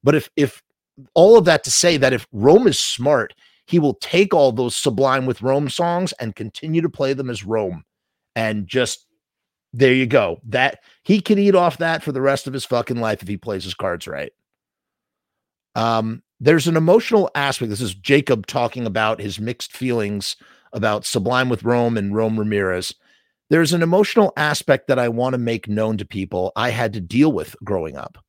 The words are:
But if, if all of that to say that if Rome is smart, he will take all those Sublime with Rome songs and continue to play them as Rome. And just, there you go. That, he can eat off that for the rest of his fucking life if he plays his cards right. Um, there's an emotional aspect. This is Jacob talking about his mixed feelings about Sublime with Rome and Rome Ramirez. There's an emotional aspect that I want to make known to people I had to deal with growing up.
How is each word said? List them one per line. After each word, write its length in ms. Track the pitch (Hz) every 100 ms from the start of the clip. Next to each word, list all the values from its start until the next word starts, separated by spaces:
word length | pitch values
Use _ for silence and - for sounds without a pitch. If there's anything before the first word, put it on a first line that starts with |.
But 100 | 135
if, 140 | 151 - -
if 260 | 143 - _ _ _ _ 135
all 220 | - 185 226
of 100 | 175
that 180 | 156
to 60 | -
say 260 | - 175 156
that 160 | 131
if 140 | 123 -
Rome 380 | 104 117 190 247
is 100 | 131
smart, 560 | - - 131 143 107 - _ _ _
he 120 | 175
will 140 | 147
take 380 | 104 - 175 196
all 200 | 175 135
those 240 | 113 123 -
Sublime 500 | 147 107 135 131 131
with 160 | 120
Rome 260 | 120 139 143
songs 440 | - 170 175 185 -
and 160 | 117 -
continue 440 | 110 - 160 165
to 80 | 170
play 240 | - 139
them 180 | 139 131
as 140 | 113
Rome. 400 | 98 110 98 87 _ _ _ _ _ -
And 300 | 110 107 95
just, 400 | 127 120 - _ _ _ _ _ _ _
there 220 | 123 131
you 120 | 131 127
go. 340 | 127 95 85 117
That, 340 | 127 135 - _ _
he 180 | - 208
can 180 | - 202
eat 180 | 202 190
off 220 | 175 -
that 260 | 165 165
for 80 | -
the 80 | 131
rest 260 | 135 135 -
of 60 |
his 120 | 131
fucking 360 | - 120 120 120
life 220 | 113 107
if 60 | 92
he 80 | 101
plays 280 | - 98
his 100 | 92
cards 320 | - 95 87 -
right. 260 | 71 73 _ _ _ _ _ _ _ _ _ _ _ _ _ _
Um, 480 | 113 113 113 110 113 _ _
there's 280 | 120 160 160
an 100 | 160
emotional 540 | 160 214 - 220 185
aspect. 360 | 143 139 127 117
This 100 | 104
is 140 | 120
Jacob 520 | 95 - 139 139 117 98
talking 380 | 131 120 127
about 360 | 117 101 107 110
his 180 | 104 98
mixed 340 | 110 120 -
feelings 640 | - 127 120 104 104 - - _ _ _
about 340 | - 107 104 -
Sublime 420 | 123 98 127 127
with 140 | 120
Rome 340 | 113 120 120 113
and 180 | 101
Rome 240 | 104 110 110
Ramirez. 560 | 107 101 95 90 90 - _ _ _ _ _
There's 240 | 156 160
an 100 | 175
emotional 500 | 165 185 214 - 202 -
aspect 520 | 151 156 - 135 -
that 100 | 127
I 100 | 120
want 260 | 117 127
to 40 | 127
make 300 | 117 117 -
known 300 | 104 110 107
to 60 |
people 460 | 101 95 95 90 92 -
I 140 | 120
had 220 | 117 113
to 60 | 104
deal 320 | 87 113 151
with 220 | 104 76 -
growing 340 | - 95 80 69
up. 220 | - _